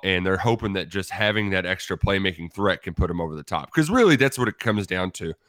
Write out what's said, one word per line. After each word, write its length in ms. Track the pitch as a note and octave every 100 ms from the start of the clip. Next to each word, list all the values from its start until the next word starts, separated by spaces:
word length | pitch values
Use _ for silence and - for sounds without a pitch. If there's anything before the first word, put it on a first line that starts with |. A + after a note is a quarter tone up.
and 200 | F#2+ F2+
they're 120 | F#2 F#2+
hoping 360 | A#2 A2+ G#2+
that 140 | F#2+ E2
just 220 | F#2+ F2+
having 400 | G2 G#2+ G#2+ G2+
that 160 | F#2+ F2+
extra 320 | F#2 - F2+
playmaking 540 | G2+ G2 F#2+ D#2+ E2+
threat 300 | - G2+ E2+
can 120 | F#2
put 160 | D#2+ F2
'em 100 | E2+
over 140 | E2
the 80 | D#2
top. 280 | - D#2+ -
'Cause 180 | D#3+ D3+
really, 240 | B3 A3 C#3
that's 220 | C3+ -
what 100 | A2+
it 100 | -
comes 260 | A#2 G#2+ F#2+
down 240 | F#2 F#2
to 220 | - E2 D2+